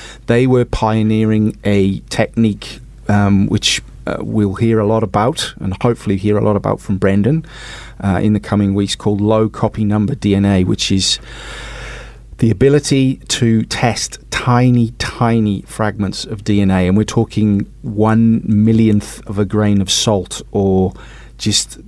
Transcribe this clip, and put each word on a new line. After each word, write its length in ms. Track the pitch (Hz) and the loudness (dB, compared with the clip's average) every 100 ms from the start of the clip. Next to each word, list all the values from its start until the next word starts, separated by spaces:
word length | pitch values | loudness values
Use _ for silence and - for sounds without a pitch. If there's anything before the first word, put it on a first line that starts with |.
| - - - | -20 -10 0
they 220 | 120 131 | 2 4
were 180 | 123 117 | 2 0
pioneering 920 | - 110 110 107 110 110 107 107 - | 0 0 2 2 2 2 2 0 -2
a 360 | 101 101 98 92 - | 0 2 2 -2 -6
technique, 680 | - 110 117 110 101 - - - - - | -4 -2 0 0 0 -10 -16 -20 -10 0
um, 400 | 104 101 98 101 | 2 4 2 2
which, 340 | 104 - - - - - | 0 -2 -4 -8 -12 -8
uh, 100 | - | -6
we'll 360 | 110 110 101 95 | -4 0 0 0
hear 240 | 113 110 | 2 2
a 60 | 104 | 2
lot 180 | 113 | 0
about, 500 | 104 104 117 - - - | 0 0 0 -2 -8 -8
and 160 | 98 90 | -8 -2
hopefully 360 | 123 113 104 98 | -2 -2 -2 -2
hear 200 | 104 104 | 0 2
a 40 | |
lot 140 | 107 101 | 2 0
about 240 | 98 101 | 0 -4
from 180 | - 95 | -4 0
Brendan, 480 | 95 101 110 160 - - - - - - | 2 2 2 0 -4 -16 -16 -16 -18 -6
uh, 200 | 98 90 | -2 0
in 120 | 107 | 0
the 60 | 104 | 0
coming 360 | - 104 101 98 | 0 0 2 0
weeks, 200 | 101 - | -2 -2
called 240 | 107 101 | -2 0
low 300 | 104 110 110 | 2 2 0
copy 340 | - 110 - | 0 -4 0
number 300 | 104 107 101 | 0 0 0
D 220 | - 107 98 | -2 0 2
N 100 | 101 | 4
A, 180 | 95 | 2
which 280 | 92 104 - | 2 -2 0
is 280 | 98 - - - - - - - - - - - - - - | 0 0 -4 -8 -18 -16 -14 -14 -14 -14 -14 -16 -20 -20 -2
the 140 | 113 | 0
ability 640 | 98 139 147 - 135 131 - - | 4 4 4 2 2 2 -2 -6
to 340 | - 117 113 | 0 2 2
test 560 | - - 123 - - - - | 0 -2 -2 -2 -8 -12 -10
tiny, 640 | - 131 120 127 120 113 - | -4 0 2 4 2 0 -4
tiny 640 | - - 120 113 104 98 | -10 -2 0 2 0 -2
fragments 600 | - - 107 104 98 - | -6 -4 -4 -2 -4 -6
of 200 | - 104 | -10 -8
D 180 | 104 101 | 0 2
N 80 | 95 | 2
A, 180 | 95 90 | 2 2
and 80 | 101 | 2
we're 80 | |
talking 640 | 104 120 110 110 107 101 - - | 2 0 -2 0 0 0 -2 -8
one 640 | 120 104 110 113 113 113 - | -8 0 2 4 4 2 2
millionth 800 | 104 110 113 110 104 - - - | 2 4 4 4 2 -2 -12 -8
of 120 | 101 | -4
a 60 | 98 | -2
grain 360 | 107 104 101 | 0 2 2
of 80 | 95 | 0
salt 540 | - 117 101 - - - | -2 0 0 -2 -12 -6
or 420 | 104 98 95 92 - - - - - | 0 2 2 0 -4 -16 -20 -20 -8
just 400 | 107 101 - - | -4 -2 -4 -12